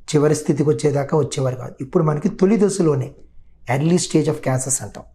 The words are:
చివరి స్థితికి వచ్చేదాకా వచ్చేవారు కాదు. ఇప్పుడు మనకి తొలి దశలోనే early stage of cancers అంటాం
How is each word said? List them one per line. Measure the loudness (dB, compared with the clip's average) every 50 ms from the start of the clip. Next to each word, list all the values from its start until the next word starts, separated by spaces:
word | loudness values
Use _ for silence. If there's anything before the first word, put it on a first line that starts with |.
చివరి | -10 0 0 2 4 4 2
స్థితికి | 0 0 -2 0 2 2 0
వచ్చేదాకా | 0 2 0 0 0 0 -2 0 0
వచ్చేవారు | 0 0 0 -2 -2 -2 -2 -4
కాదు. | -6 -12 -14 -10 _
ఇప్పుడు | -12 -2 0 2 2
మనకి | 2 0 0 -2 -4
తొలి | 0 2 2 2 4 4 2
దశలోనే | 2 2 2 2 2 2 0 -2 -6 -12 -20 -20 -20 -20 -20 -20 -20 -20 _ -4 -2 -2
early | 0 2 2 2
stage | 2 0 2 2 2 2
of | 2 -2
cancers | -2 -2 -2 -2 -2 -2 -4 -4 -4
అంటాం | -6 -10 -12 -16 -18 -18